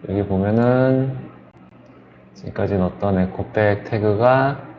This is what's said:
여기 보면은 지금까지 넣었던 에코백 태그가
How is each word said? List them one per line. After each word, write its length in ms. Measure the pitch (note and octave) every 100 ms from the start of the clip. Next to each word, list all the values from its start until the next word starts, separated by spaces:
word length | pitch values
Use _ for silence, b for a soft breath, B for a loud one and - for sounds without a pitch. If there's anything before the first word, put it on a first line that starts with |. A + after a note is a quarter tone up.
| -
여기 160 | G2 G2
보면은 920 | F#2+ G2+ A2+ A#2+ B2+ C3 C3 C3 C3 - - - - - - - - - - -
지금까지 420 | - - - G2+ G2+
넣었던 420 | F2+ - G2+ F#2+
에코백 680 | F#2 - - - G#2 G#2 -
태그가 760 | A2+ G#2 G2+ A#2+ C3 C3+ C#3+ -